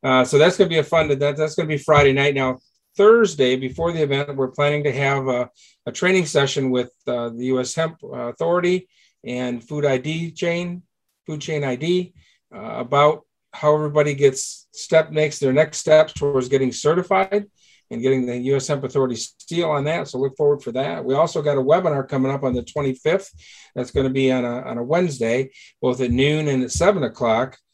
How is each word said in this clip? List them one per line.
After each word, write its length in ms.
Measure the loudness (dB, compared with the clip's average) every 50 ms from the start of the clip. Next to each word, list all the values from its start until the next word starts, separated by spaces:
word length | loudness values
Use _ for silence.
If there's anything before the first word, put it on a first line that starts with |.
| 0
Uh, 200 | 2 2 2 2
so 140 | 4 4 6
that's 180 | 6 6 6
gonna 140 | 4 2 2
be 80 | 2 -2
a 60 | 0
fun 260 | 2 0 0 2 2
event. 260 | 0 0 0 -2 0
That's 200 | -2 -4 -2 -2
gonna 120 | -4 -4 -2
be 120 | -4 -6
Friday 340 | 0 2 4 6 6 4 4
night. 220 | 4 2 0 0
Now, 240 | 0 -2 -2 -4 -6 _ _ _ _ _ _ _
Thursday 600 | 4 6 6 8 8 6 2 2 2 2 2 2
before 360 | 0 -2 -6 -6 -4 -4 -2
the 120 | 0 -2 -2
event, 320 | 0 0 -2 -2 -4 -4
we're 120 | -4 -4 -4
planning 340 | -2 0 0 0 0 0 -2
to 80 | -2
have 360 | -2 0 0 0 0 0 -2 -2
a, 220 | -2 -2 -4 -6 _ _ _ _ _ _ _ -12
a 40 |
training 360 | -8 -2 0 2 2 2 0 0
session 420 | 0 0 0 0 -2 -2 -2 0
with, 220 | 0 -2 -2 -4 _ _ _ -6
uh, 220 | -4 -4 -4 -6
the 160 | -8 -6 -4
U 140 | -2 -2 -2
S 140 | -2 -4 -4
Hemp, 240 | -4 -4 -4 -6 _ -16
uh, 240 | -14 -12 -10 -10 -10
Authority 600 | -6 _ -2 0 0 0 2 0 -2 -2 -4 _ _ _ _ _ _ _ -12
and 360 | -10 -6 -6 -4 -6 -6 -8
Food 260 | -10 _ -6 -2 0 0
I 100 | 0 0
D 340 | -2 -4 -6 -4 -6 -8
Chain, 520 | -6 -4 -4 -2 -2 -2 -4 -6 -8 -10 -14 _ _ _ _ _ _ _ _
Food 160 | -12 -10 -10
Chain 220 | -8 -6 -4 -4 -2
I 120 | -4 -4
D, 380 | -4 -2 0 0 0 -2 -4 _ -20 _ _ _ _ _ _ -18
uh, 200 | -14 -12 -10 -8
about 480 | -8 -6 -2 2 4 4 4 2 0 _ _ _ _ _ _
how 220 | -16 -2 2 2 2
everybody 400 | 2 0 0 2 2 2 2 0
gets 540 | 4 4 2 2 2 -10 -10 -12 -16 _ _
step, 380 | _ -16 -6 2 4 2 2 4
makes 300 | 0 0 0 0 -2 -2
their 120 | -2 2
next 280 | 4 4 2 2 0 -8
steps 340 | 2 6 6 6 6 4 0
towards 340 | -4 -4 0 0 0 0 2
getting 240 | 0 2 2 0
certified 760 | -2 -2 0 0 2 2 0 0 2 0 2 2 0 -4 -4 -4 _ _ _ _ _ _ _ _
and 120 | -10 -2
getting 260 | 0 2 2 2 0 -2
the 100 | -4 -4
U 180 | -2 0 0
S 120 | 0 0 -2
Hemp 160 | -4 -4 -4
Authority 320 | -4 0 0 0 0 -2
seal 560 | -6 -8 -14 _ _ -14 -6 -4 -2 -2 0
on 120 | -2 -2 -2
that. 220 | -2 -4 -4 -6 -6
So 120 | -6 -4
look 180 | -4 -4 -2 _
forward 240 | 2 2 2 2
for 100 | -2 -8 -4
that. 300 | -4 -4 -4 -6 -6 -4
We 120 | -2 2
also 260 | 2 2 0 0 -2
got 160 | -2 0 0 0
a 40 |
webinar 460 | 2 2 2 2 2 0 -2 -2 -4 -4
coming 240 | -2 -2 -2 -2
up 120 | -2 -2 -4
on 100 | -4 -4
the 100 | -4 -6
twenty-fifth. 680 | -6 -6 -4 -4 -4 -4 -2 _ -2 -2 -2 -4 -6 _ -20 -20 -20 -20 -20 -20 _ _
That's 160 | -8 -8 -4
gonna 200 | -2 -2 -2 0
be 200 | 0 2 2 2
on 140 | 2 0 -2
a, 160 | -4 -6 -8
on 160 | -8 -10 -8 -8
a 60 | -4
Wednesday, 680 | -2 0 0 0 0 -2 -2 -2 0 0 0 -2 -4 _ -20 -20 -20 _ _
both 180 | -2 -2 0 0
at 100 | 0 0
noon 380 | 2 2 2 2 2 0 0 0
and 140 | 0 0 -2
at 80 | -2
seven 320 | -2 2 2 2 2 2 -2
o'clock 540 | -4 -4 -4 0 0 2 0 0 -4 -6 _ _ _